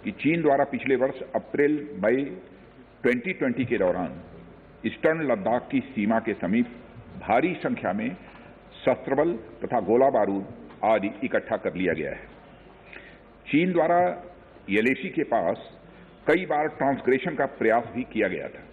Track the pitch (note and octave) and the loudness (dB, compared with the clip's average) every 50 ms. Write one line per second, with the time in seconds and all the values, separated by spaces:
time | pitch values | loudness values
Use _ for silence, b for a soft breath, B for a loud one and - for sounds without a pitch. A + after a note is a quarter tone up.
0 | - G#2 G2 - - C#3 E3 E3+ D#3 D3 C#3 C#3 C#3+ - - A#2+ - C3 C3+ A#2+ | -6 -8 -8 -2 0 0 0 2 4 4 4 4 2 0 -2 -6 0 0 2 2
1 | B2+ C3+ C#3+ - - - - A2 G2+ - - C3+ D3 D3 D3+ D3 - - F#2+ F#2+ | 2 0 0 -6 -12 -6 -6 -6 -4 -2 0 2 4 4 2 0 -4 -10 -6 0
2 | F#2+ A2 B2 C3+ C#3+ C3+ - - - - - - - - - - - - - - | 2 2 2 2 0 -4 -8 -12 -16 -20 -20 -20 -20 -20 -20 -20 -20 -20 -18 -2
3 | - B2 B2 B2 - F#3+ F3 - D3 C3 A#2+ C3 B2+ - A#2+ G2+ F#2+ F2+ F#2 F2+ | 0 0 0 2 -2 -4 -2 0 0 0 0 0 0 0 2 2 4 2 2 0
4 | F2 C#2+ C2 - - - - - - - - - - - - - - A3 - - | -2 -4 -6 -12 -16 -16 -18 -18 -20 -20 -20 -20 -20 -20 -20 -6 -6 -6 -4 0
5 | - D#3+ D#3+ E3 D3+ C3+ A#2 G#2 F#2+ A2+ A#2 B2 - - C#3 C3 A#2+ - - A2 | 2 2 2 2 2 0 0 0 2 0 0 0 -2 0 -2 -2 -2 -2 -4 -2
6 | G2+ G#2+ A2+ A2+ A2 A2+ G2+ - F#2+ E2+ G2+ A#2+ B2 - - - - - - - | 0 2 2 2 2 -2 -4 -2 -2 0 2 2 2 0 -4 -18 -20 -20 -20 -20
7 | - - - - - - G#2 B2 D3+ F3+ E3+ - - C#3+ B2 - - F#2+ F#2 G#2 | -18 -16 -16 -12 -2 2 2 4 4 2 -2 -4 -4 -4 -4 -2 -2 -2 -2 -2
8 | A2 C3 F#3 - B B B B B B B B - - - - - C3+ B2 - | -4 -6 -8 -10 B B B B B B B B -20 -20 -20 -2 0 0 0 0
9 | - - C3+ C#3 D#3 E3+ F3 E3+ - - - - - G2 A#2+ A#2 F#2 F2 A2+ A#2+ | -2 -2 0 2 2 0 0 -4 -8 -16 -12 -10 -6 -2 -2 -2 2 4 4 6
10 | C3+ C3+ B2+ A2+ G#2 G2 G2 G2 G2 - - - - - - - - G#2 - A2 | 6 6 6 4 2 2 0 -2 -4 -8 -14 -18 -18 -20 -10 -2 2 2 2 2
11 | F#2+ G#2 - - C3 A#2+ - G#2+ - - A2+ G2+ - G2 D2+ F2 F#2+ F2 D#2+ D#2 | 2 -2 -6 -6 -6 -2 -2 -2 0 -2 -4 -2 -2 -4 -2 0 0 0 0 0
12 | D2+ C#2 - - - - - - - - - - - - - - B B B B | -4 -6 -8 -10 -14 -18 -20 -20 -20 -20 -20 -20 -20 -20 -20 -20 B B B B
13 | B B B B B - - - - - - D3+ F3 F#3 F3 E3+ D#3 E3+ E3+ F3 | B B B B B -20 -20 -20 -6 0 2 2 4 4 2 2 2 4 4 4
14 | F3+ F3+ F3 - - - - - - - - - - - G2 G#2 A2+ B2+ C3+ - | 4 2 0 -6 -12 -18 -20 -20 -20 -20 -20 -18 -6 0 0 2 4 2 2 0
15 | - - C#3 D#3+ D3 - A#2+ A2 F2 E2+ A2 - - - - - B B B B | -4 -6 -4 -4 -2 0 0 0 2 0 -2 -2 -8 -20 -20 -20 B B B B
16 | B B B B - - D#3 F3 F#3 D#3 D#3 D3 D3+ D3+ D3 - C#3+ C#3 C3+ A2+ | B B B B 0 2 2 2 2 0 -2 0 0 -2 -2 0 0 0 0 2
17 | - B2 C3 C3 - C3 - - C#3 C3+ - - A#2+ A2 G#2+ A#2 A#2+ - - A#2+ | 2 2 2 2 2 -4 -2 -2 -2 -2 -2 0 2 4 4 4 2 -2 -8 -8
18 | B2+ - - A2 G#2+ F#2+ F2+ D2 C#2 C2 - - - - | -8 -4 -2 0 0 0 0 -4 -8 -10 -12 -14 -20 -20